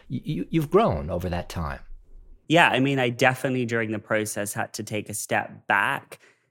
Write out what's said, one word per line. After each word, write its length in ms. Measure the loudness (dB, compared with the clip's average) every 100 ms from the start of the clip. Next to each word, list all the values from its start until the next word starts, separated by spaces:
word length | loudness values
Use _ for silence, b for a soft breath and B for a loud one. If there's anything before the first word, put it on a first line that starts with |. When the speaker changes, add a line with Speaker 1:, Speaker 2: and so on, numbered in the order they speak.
| B
Speaker 1:
you, 380 | -8 -4 -6 -2
you've 180 | -2 2
grown 400 | 4 4 2 -2
over 200 | -4 -2
that 200 | -4 -4
time. 300 | -6 -6 -8 -12 -18 -18 -20 -20 -20 2
Speaker 2:
Yeah, 220 | 6 6
I 100 | 6
mean, 200 | 2 2
I 100 | 0
definitely 560 | 4 2 2 -2 -2 0
during 260 | -2 -2
the 60 | -4
process 540 | -2 -2 0 -4 -6
had 180 | -4 -6
to 100 | -8
take 260 | -6 -6 -6
a 40 | -10
step 500 | -2 -2 -2 -10 0
back 520 | 2 4 0 -8 -20 b b b